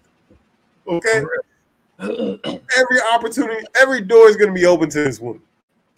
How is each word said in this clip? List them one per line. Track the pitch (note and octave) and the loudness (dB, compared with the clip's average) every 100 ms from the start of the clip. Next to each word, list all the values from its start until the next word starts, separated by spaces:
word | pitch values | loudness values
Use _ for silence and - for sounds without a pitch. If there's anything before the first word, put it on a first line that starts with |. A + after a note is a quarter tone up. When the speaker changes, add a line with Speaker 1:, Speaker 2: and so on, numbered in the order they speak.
| _ _ _ _ _ _ _ _ - | _ _ _ _ _ _ _ _ -8
Speaker 1:
Okay? | E3+ A3+ A3 - - - _ | -4 -2 -2 -2 -8 -10 _
Speaker 2:
<clears throat> | _ _ _ _ | _ _ _ _
Speaker 1:
Every | F#3+ - G#3 G3 - - - B3 B3+ B3+ A3 | -10 -6 -8 -8 -10 -12 -4 -2 0 0 0
opportunity, | A#3 A3+ A3+ A3+ A4 - A#3+ | -2 -2 -6 -6 -8 -6 0
every | C4+ B3+ | 2 0
door | F#3+ A3+ A3+ | 2 6 8
is | G3+ | 6
gonna | G3+ | 0
be | F#3 F3 | 2 2
open | F3 D#3 | 2 0
to | D3 | -2
this | D3 A2 | -4 -6
woman. | A#2+ G#2+ _ _ _ _ _ | -12 -16 _ _ _ _ _